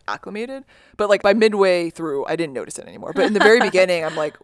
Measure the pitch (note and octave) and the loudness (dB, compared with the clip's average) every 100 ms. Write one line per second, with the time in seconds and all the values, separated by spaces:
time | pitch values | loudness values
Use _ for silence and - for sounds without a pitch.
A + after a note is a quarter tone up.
0 | - G#2 - G#3 B3 C4+ - _ _ - | -14 -12 -12 -12 -12 -14 -18 _ _ -4
1 | G#3 G3 G3+ G#3+ A3 G3+ F#3+ F3+ E3+ - | 2 2 4 4 4 4 2 2 -2 -8
2 | E3 C#3 - D#3+ D#3+ B2 - - - - | -6 -6 -4 -6 -6 -8 -12 -14 -18 -16
3 | - F3 - G#3 G#3 A#3 G#3+ F3+ F#3 F3 | -8 -2 0 4 4 4 4 0 0 0
4 | D#3 D#3+ D3+ - | -4 -6 -6 -8